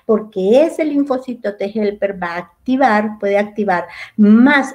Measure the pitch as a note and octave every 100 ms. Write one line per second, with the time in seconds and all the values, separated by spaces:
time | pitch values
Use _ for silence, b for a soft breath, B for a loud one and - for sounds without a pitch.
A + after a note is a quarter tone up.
0 | - G#3+ - F#3+ F#3+ B3+ E4 E4 D#4 C#4+
1 | C#4 B3+ C4 A#3 G3+ G3+ G3+ A3 G#3 G#3
2 | G3 G3 F3 E3+ F3+ _ - C4 C4 G#3+
3 | A3 G#3+ G3+ G3+ G#3 G#3+ G3 F3 F3 B
4 | B - G#3 A3 C4 C#4+ C4